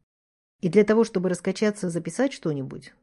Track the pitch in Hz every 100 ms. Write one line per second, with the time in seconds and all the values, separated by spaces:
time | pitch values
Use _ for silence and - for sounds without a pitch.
0 | _ _ _ _ _ _ 180 190 208 220
1 | 226 196 180 180 - 185 214 208 180 170
2 | 170 - 269 - 170 147 135 143 - _